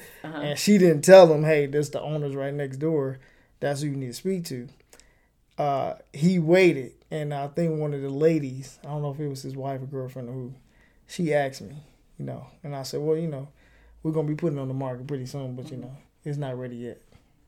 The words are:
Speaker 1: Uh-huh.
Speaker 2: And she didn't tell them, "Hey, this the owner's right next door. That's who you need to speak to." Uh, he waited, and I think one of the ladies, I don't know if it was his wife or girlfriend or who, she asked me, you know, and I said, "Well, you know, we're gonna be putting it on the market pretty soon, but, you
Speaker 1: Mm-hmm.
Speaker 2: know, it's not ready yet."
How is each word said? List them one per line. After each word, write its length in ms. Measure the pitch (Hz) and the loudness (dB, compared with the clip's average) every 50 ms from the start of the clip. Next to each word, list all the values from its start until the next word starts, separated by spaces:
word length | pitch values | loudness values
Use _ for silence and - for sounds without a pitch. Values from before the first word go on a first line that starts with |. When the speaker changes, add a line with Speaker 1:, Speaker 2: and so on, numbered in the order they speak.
| - - - - - | -16 -20 -18 -16 -14
Speaker 1:
Uh-huh. 140 | 156 160 | -12 -10
Speaker 2:
And 220 | 143 147 147 143 - | -6 -6 -6 -4 0
she 180 | - 202 208 | 4 6 6
didn't 240 | 190 185 170 156 147 | 8 8 6 6 4
tell 260 | - 185 190 190 180 | 10 12 12 12 12
them, 160 | 165 151 147 151 | 12 8 4 4
"Hey, 220 | 156 156 147 143 | 4 4 4 2
this 240 | 135 139 147 147 - | 2 0 -2 -2 -2
the 120 | 139 - | -4 -8
owner's 340 | - 147 156 151 147 139 139 | -6 -6 -6 -4 -4 -6 -6
right 180 | 139 139 139 143 | -6 -6 -6 -6
next 240 | 147 143 139 131 | -6 -6 -8 -6
door. 420 | 135 151 165 160 147 135 135 131 131 - _ _ _ _ _ _ _ | -4 -2 0 0 0 -2 -2 -6 -10 -16 _ _ _ _ _ _ _
That's 220 | 143 139 143 139 | -4 -4 -4 -4
who 60 | 151 147 | -4 -6
you 60 | 135 | -6
need 120 | 135 131 | -6 -8
to 60 | 120 120 | -8 -10
speak 320 | - - 190 190 180 170 | -6 -6 -4 -4 -4 -6
to." 220 | - 139 123 120 - - _ _ _ - - _ _ _ _ _ _ _ _ _ _ _ | -8 -10 -10 -12 -14 -18 _ _ _ -20 -20 _ _ _ _ _ _ _ _ _ _ _
Uh, 380 | - 147 143 139 131 117 80 - - - _ - | -2 -2 0 0 0 -2 -4 -6 -10 -14 _ -4
he 260 | 139 156 180 190 175 | 0 2 2 2 2
waited, 540 | 151 151 175 185 190 175 143 139 123 - - _ _ _ | 2 4 6 6 6 6 4 2 -4 -10 -14 _ _ _
and 220 | 156 156 147 147 143 | -8 -8 -6 -6 -6
I 140 | 139 143 143 | -6 -6 -6
think 280 | - 175 170 165 156 151 | -4 -2 -2 -2 -2 -2
one 140 | 151 147 143 | -4 -4 -4
of 80 | 139 | -6
the 80 | 139 139 | -6 -6
ladies, 680 | 135 139 156 165 165 156 143 131 127 131 135 - - - - | -2 2 2 4 4 2 -2 -4 -8 -12 -14 -16 -18 -18 -12
I 40 | |
don't 140 | 143 147 151 | -10 -8 -6
know 100 | 147 143 | -6 -6
if 80 | 135 151 | -6 -6
it 80 | 151 | -8
was 140 | 143 135 131 | -8 -8 -10
his 160 | - 135 135 | -10 -12 -10
wife 240 | 135 131 139 139 139 | -8 -8 -8 -8 -8
or 40 | 127 | -10
girlfriend 440 | 127 139 135 131 127 131 131 123 117 | -10 -8 -8 -10 -10 -10 -12 -12 -10
or 20 | |
who, 220 | 127 131 123 123 131 - _ _ _ _ _ _ _ _ _ | -10 -10 -10 -12 -14 -18 _ _ _ _ _ _ _ _ _
she 280 | - - - 175 151 143 | -12 -6 -4 -2 0 2
asked 280 | 143 139 135 135 - | 2 0 0 -4 -10
me, 140 | 107 92 139 151 - - _ _ _ _ _ | -16 -16 -18 -18 -20 -20 _ _ _ _ _
you 80 | - 143 | -12 -12
know, 220 | 131 123 120 131 - - _ - | -10 -10 -12 -14 -18 -20 _ -12
and 100 | 143 143 | -12 -10
I 80 | 135 131 | -10 -10
said, 180 | - 143 143 | -8 -8 -4
"Well, 160 | 147 156 156 | -2 -2 -2
you 100 | 160 170 | -2 -2
know, 220 | 160 147 131 139 - - _ _ _ - - - - - - | -6 -6 -8 -12 -14 -18 _ _ _ -20 -20 -20 -20 -18 -8
we're 100 | - 160 156 | -6 -4 -2
gonna 140 | 160 156 | -2 -2
be 80 | 151 151 | -2 -4
putting 220 | 151 170 165 143 | -2 -2 -2 -2
it 40 | 139 | -2
on 80 | 131 131 | -4 -6
the 40 | 131 | -6
market 320 | 135 135 131 127 123 127 | -6 -6 -6 -8 -10 -8
pretty 180 | 143 147 131 127 | -8 -8 -8 -8
soon, 300 | 123 - 143 135 127 127 | -8 -10 -10 -8 -8 -10
but, 100 | 127 123 - | -10 -12 -12
you 80 | 131 | -12
Speaker 1:
Mm-hmm. 40 | 123 120 | -14 -14
Speaker 2:
know, 100 | 127 139 - - _ _ _ _ | -14 -18 -20 -20 _ _ _ _
it's 140 | 151 143 | -8 -6
not 200 | 143 143 131 127 | -6 -6 -6 -6
ready 200 | 123 127 123 123 | -8 -8 -10 -10
yet." 240 | 120 120 117 - - _ _ - _ _ _ _ _ _ | -10 -10 -12 -12 -14 _ _ -20 _ _ _ _ _ _